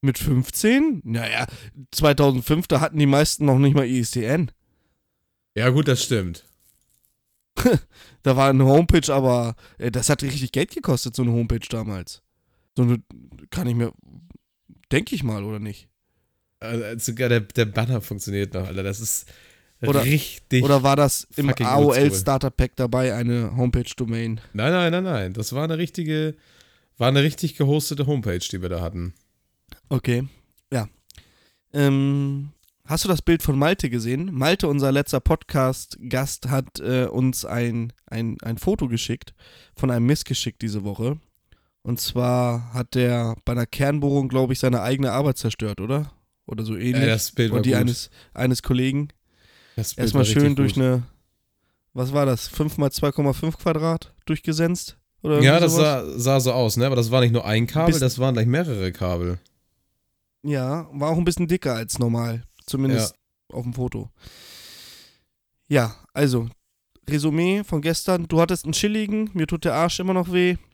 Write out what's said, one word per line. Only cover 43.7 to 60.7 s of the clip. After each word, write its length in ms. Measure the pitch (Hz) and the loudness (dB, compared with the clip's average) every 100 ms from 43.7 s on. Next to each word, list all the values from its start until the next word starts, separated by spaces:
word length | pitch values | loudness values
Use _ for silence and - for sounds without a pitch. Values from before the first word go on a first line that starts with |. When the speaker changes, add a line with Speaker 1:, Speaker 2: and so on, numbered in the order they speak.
| - 139 147 143 143 131 | -2 0 0 0 0 0
Speaker 1:
glaub 220 | 127 131 | 0 0
ich, 80 | 131 | 2
seine 220 | 131 123 | 2 2
eigene 300 | 107 135 135 | 0 0 0
Arbeit 260 | 117 143 131 | 0 0 0
zerstört, 440 | 117 - 107 101 | -4 -4 -8 -6
oder? 320 | 101 139 151 - _ _ - | -4 -4 -4 -10 _ _ -12
Oder 180 | 110 110 | -8 -6
so 100 | 107 | -4
ähnlich. 260 | 120 127 | -2 2
Speaker 2:
Ja, 40 | 123 | 2
das 240 | 110 - | 0 -2
Bild 200 | - 113 | -2 0
Speaker 1:
Oder 40 | 117 | 2
Speaker 2:
war 40 | |
Speaker 1:
die 60 | 113 | 2
Speaker 2:
gut. 80 | 123 | 2
Speaker 1:
eines, 300 | 123 120 - - - | 2 -2 -8 -18 -20
eines 280 | - 127 123 | -4 -2 0
Kollegen. 460 | - 127 131 139 147 _ _ _ _ _ _ - | 0 0 2 0 -4 _ _ _ _ _ _ -8
Speaker 2:
Das 180 | 110 - | -8 -2
Bild 80 | 120 | 0
Speaker 1:
Erstmal 180 | 139 | 2
Speaker 2:
war 40 | 113 | 4
richtig 160 | 110 | 4
Speaker 1:
schön 120 | 147 139 | 4 4
durch 160 | 139 - | 0 2
Speaker 2:
gut. 80 | |
Speaker 1:
eine, 200 | 131 127 123 _ _ _ _ _ _ _ _ | 2 0 -2 _ _ _ _ _ _ _ _
was 180 | 127 127 | -6 -2
war 120 | 139 139 | 0 2
das? 220 | 127 - | 0 -4
Fünf 300 | - 151 - | -4 -4 0
mal 140 | 143 | -2
zwei 200 | - 147 | 0 -2
Komma 220 | 135 143 | 0 -2
fünf 240 | 131 160 160 | 0 -4 -4
Quadrat 560 | - 160 160 165 - _ - | -2 -2 -2 -4 -6 _ -6
durchgesenzt? 720 | 156 - 156 165 175 - - _ _ | -6 -4 -2 0 -2 -8 -18 _ _
Oder 120 | - 151 | 0 4
Speaker 2:
Ja, 140 | 131 160 | 6 6
Speaker 1:
irgendwie 80 | |
Speaker 2:
das 80 | 170 | 4
Speaker 1:
sowas? 320 | 165 151 139 76 | 4 2 2 -4
Speaker 2:
sah, 140 | 71 | -4
sah 200 | 120 135 | 2 2
so 100 | 123 | 2
aus, 240 | 123 117 110 | 2 2 2
ne? 80 | 127 | 0
Aber 120 | 131 | 2
das 120 | 113 | 2
war 100 | 127 | 4
nicht 100 | 123 | 4
nur 140 | 113 - | 2 2
ein 200 | 107 117 | 0 0
Kabel, 280 | 156 165 | 2 2
Speaker 1:
Bis- 80 | 160 | 4
Speaker 2:
das 180 | 131 123 | 2 2
waren 140 | 131 120 | 0 2
gleich 100 | 113 | 2
mehrere 440 | 135 170 110 92 | 2 0 -2 -4
Kabel. 480 | 90 90 87 87 90 _ _ _ _ _ _ _ _ _ _ 143 | -2 -2 -2 -2 -4 _ _ _ _ _ _ _ _ _ _ -4
Speaker 1:
Ja, 440 | 143 127 | -2 -2